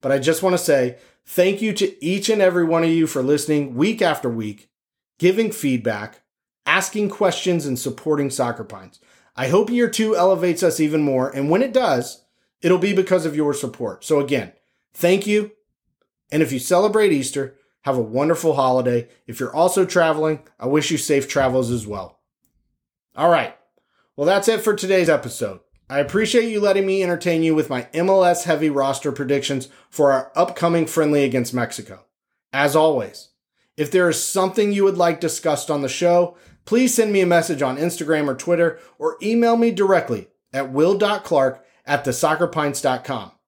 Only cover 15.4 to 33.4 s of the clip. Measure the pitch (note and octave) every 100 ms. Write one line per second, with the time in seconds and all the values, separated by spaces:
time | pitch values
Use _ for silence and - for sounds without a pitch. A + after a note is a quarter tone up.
15.4 | G#3 _ _ _ _ _ _ _ _ D3+
16.4 | D3+ C3 - F3+ G#3 G#3 G#3 D3 C3 C#3+
17.4 | C3+ _ _ _ - B2+ A2+ A#2+ D3+ E3
18.4 | E3 C#3 C3 B2+ B2 A#2+ A#2 _ - C3
19.4 | B2 D3 F3 G3 F3+ F3+ D#3+ D#3 D#3 D#3
20.4 | - _ B2 D3+ C#3+ D#3 - C#3 C3+ C#3+
21.4 | C3 C3 A#2+ A#2+ G2+ G2+ F2+ _ _ _
22.4 | _ _ _ _ _ _ _ - D#3+ E3
23.4 | A#2+ - _ _ _ _ _ - D3 G3
24.4 | G3 A3+ A3 G#3 F#3+ F#3+ E3 D3 A#2+ -
25.4 | G#2+ F#2 _ _ _ C#3 C#3+ G3 G#3+ B3
26.4 | A3+ G#3+ G3+ G3 F#3+ F#3+ F3+ E3+ F3 E3
27.4 | E3 D#3 D3+ B2+ A#2+ D#3+ F#3 F#3+ F3+ E3+
28.4 | F3 D3+ D#3 C#3 C3+ C3+ C#3+ B2 C3+ C#3
29.4 | C#3 C#3 B2+ - _ - C#3+ C3 C3 -
30.4 | F#3 - E3+ E3+ D#3+ - D3+ D3 C#3 B2+
31.4 | A#2+ B2 A#2 - G#2 F#2+ _ _ _ _
32.4 | _ C3+ C#3+ D3+ D#3 C#3 G2+ - - _